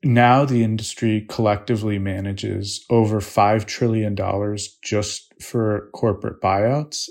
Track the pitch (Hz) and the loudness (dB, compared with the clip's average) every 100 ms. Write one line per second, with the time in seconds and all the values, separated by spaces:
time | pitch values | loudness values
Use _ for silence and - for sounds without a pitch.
0 | 143 120 120 127 143 120 113 110 107 - | 4 6 6 6 4 2 2 0 -6 -2
1 | 117 107 107 - 107 101 - 113 107 101 | 0 0 -2 -2 0 0 0 -2 0 -2
2 | 98 95 98 98 104 98 98 - - 117 | -4 -4 -6 -6 -6 -6 -6 -10 0 2
3 | 113 107 98 - 104 110 104 - 120 110 | 4 0 -2 2 4 2 -2 -2 0 0
4 | 107 101 95 95 104 104 - _ - 107 | -2 -2 -2 -2 -4 -6 -10 _ -4 -2
5 | 104 - _ _ - 120 110 104 - - | -2 -8 _ _ -6 -2 0 -2 -6 -2
6 | 113 101 107 - 95 98 110 143 151 - | -2 0 -4 -4 0 2 2 0 -4 -10
7 | - | -12